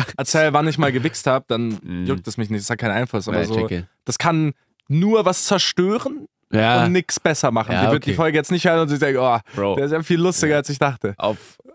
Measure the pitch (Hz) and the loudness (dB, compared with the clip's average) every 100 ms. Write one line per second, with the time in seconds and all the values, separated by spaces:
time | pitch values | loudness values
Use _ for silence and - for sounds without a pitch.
0 | 131 - 135 160 156 147 156 151 143 127 | -2 -4 -2 2 4 4 2 2 0 2
1 | 156 - 135 131 - 117 117 101 - 90 | -2 -2 0 0 0 -2 -2 -6 -8 -6
2 | 90 92 110 117 104 104 101 113 117 104 | -4 -4 -6 -6 -4 -4 -4 -2 -2 -2
3 | 123 107 104 90 85 110 110 87 90 _ | -2 -4 -2 -2 0 -2 -2 -4 -8 _
4 | - - 170 160 151 - _ _ - 151 | -6 -2 0 2 0 -4 _ _ -2 0
5 | 208 220 185 180 - 196 - - 185 233 | 4 4 2 0 0 0 0 0 0 0
6 | 269 294 - _ _ 107 113 120 120 180 | -4 -10 -14 _ _ 2 4 4 4 2
7 | - - 170 151 135 113 - 90 107 147 | 0 -2 0 0 0 0 0 0 2 2
8 | 143 135 160 151 143 180 180 165 151 143 | 0 0 2 0 0 0 2 2 2 2
9 | 143 131 127 117 - - 101 95 143 160 | 2 2 2 0 -2 -4 0 0 0 -2
10 | 160 170 180 175 156 147 139 135 143 120 | 0 0 2 2 2 0 -2 -2 -2 -2
11 | 101 98 101 101 - - - | -6 -4 -4 -4 -10 -20 -20